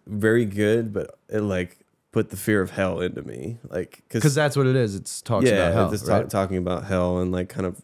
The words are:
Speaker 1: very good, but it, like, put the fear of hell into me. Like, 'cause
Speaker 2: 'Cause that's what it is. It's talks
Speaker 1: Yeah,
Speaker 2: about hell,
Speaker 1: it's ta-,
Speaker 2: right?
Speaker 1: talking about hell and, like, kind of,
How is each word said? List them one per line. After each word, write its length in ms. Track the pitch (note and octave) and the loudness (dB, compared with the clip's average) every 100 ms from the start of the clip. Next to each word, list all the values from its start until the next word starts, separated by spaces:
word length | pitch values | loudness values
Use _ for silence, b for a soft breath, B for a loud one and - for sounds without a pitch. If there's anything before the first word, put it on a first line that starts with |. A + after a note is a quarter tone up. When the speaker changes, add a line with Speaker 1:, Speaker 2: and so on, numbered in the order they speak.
| - | -10
Speaker 1:
very 360 | G#2 A2 A#2 | 0 4 4
good, 480 | A2 G2+ G#2 A#2 A2+ | 2 0 2 2 0
but 280 | G2+ D2 - - | -6 -8 -12 -6
it, 120 | G#2+ | -2
like, 360 | G#2 F#2 F2+ _ _ _ _ | 0 -2 -4 _ _ _ _
put 200 | A2+ G#2+ | -2 -2
the 40 | G2 | -4
fear 260 | - G#2 | 0 2
of 80 | F#2 | 2
hell 280 | - F#2+ F2 | 0 -2 0
into 220 | F2+ - | -4 -4
me. 380 | - A1+ D#2+ A#2 - | -10 -10 -10 -10 -8
Like, 320 | F#2 - - - | -6 -6 -12 -6
'cause 140 | A2+ | 2
Speaker 2:
'Cause 100 | D3+ | 2
that's 240 | C#3 D3 C3+ | 4 2 2
what 80 | C3 | 2
it 100 | C3 | 2
is. 200 | A2+ G2 | 0 -2
It's 260 | - - | -8 -10
talks 240 | - A2+ B2+ | -2 2 4
Speaker 1:
Yeah, 60 | G2+ F2 | 4 4
Speaker 2:
about 60 | |
hell, 200 | A2 F2 | 4 2
Speaker 1:
it's 80 | G2+ | 0
ta-, 160 | E2 F#2+ | 0 0
Speaker 2:
right? 100 | - | 0
Speaker 1:
talking 280 | G#2 F#2+ F#2 | -2 0 -2
about 280 | F2+ F2+ G2+ | -2 -4 -2
hell 340 | F#2 F2+ F2+ | 0 2 0
and, 120 | F#2 | 0
like, 160 | F2+ F2+ | -2 -4
kind 200 | - F#2 | -4 -6
of, 120 | F#2 | -6